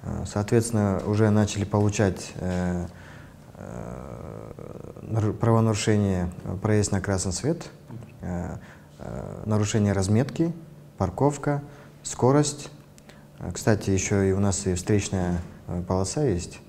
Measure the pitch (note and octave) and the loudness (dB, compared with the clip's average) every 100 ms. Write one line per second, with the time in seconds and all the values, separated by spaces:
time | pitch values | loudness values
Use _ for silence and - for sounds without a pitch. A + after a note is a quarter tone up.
0 | - E2 E2 - G#2 A#2+ A2+ A2 G2+ F#2+ | -6 -8 -4 -4 2 2 2 0 2 0
1 | F2 G#2 A2 G#2 G#2 - G2 G#2+ G#2 G2+ | 0 2 4 4 2 0 0 2 2 4
2 | G2+ F2+ - - F#2 F2+ F2+ F2+ F2 - | 0 0 -10 -8 -4 -2 -2 -2 -6 -12
3 | - - - - - - G1+ A#1 A#1 B1+ | -20 -20 -20 -20 -20 -18 -14 -12 -12 -12
4 | C2 A#1 D#2 A1 A1 - - - - - | -12 -14 -14 -14 -16 -16 -16 -16 -16 -16
5 | - A2 G#2+ F#2 A2+ A2+ A2+ G#2+ - G#2+ | -4 0 0 2 6 6 6 2 4 4
6 | G2+ F#2 F2 - G2+ F#2 G#2 G#2+ G2+ G2 | 4 2 0 -4 -8 -4 2 2 2 0
7 | F#2 F#2+ F#2+ F2 B2+ E3+ - - - - | 0 -2 -2 -2 -2 -2 -6 -18 -18 -16
8 | - - F2 F2 F2 - - - - - | -16 -12 -8 -6 -6 -10 -14 -20 -20 -16
9 | - A#1 G1+ G1+ - G#2+ G#2 A2+ G#2 G2 | -12 -10 -10 -10 0 0 2 2 4 2
10 | F#2+ G#2+ C3+ - E3 E3 - - - - | 4 4 2 0 -2 -2 -12 -20 -20 -2
11 | F#2+ - C#3 C#3+ - C#3+ C#3+ - - - | -2 2 0 2 -2 -2 -4 -18 -20 -18
12 | - - A#2+ C#3+ D3 - - - - - | -14 2 4 6 4 -2 -12 -18 -20 -20
13 | - - - - E2+ F2 - G#2 - F#2+ | -20 -20 -20 -12 -10 -2 2 2 2 0
14 | - G2+ F#2+ F#2+ G2+ F#2+ - F2 - G#2 | 2 2 4 4 2 0 0 -2 2 0
15 | F#2+ F#2+ F2+ F2 F2 - - F2 F2 F#2 | 2 -2 0 -2 -4 -14 -8 -8 -2 0
16 | F#2+ - D3 F2+ F2+ - | 0 0 0 0 -4 -14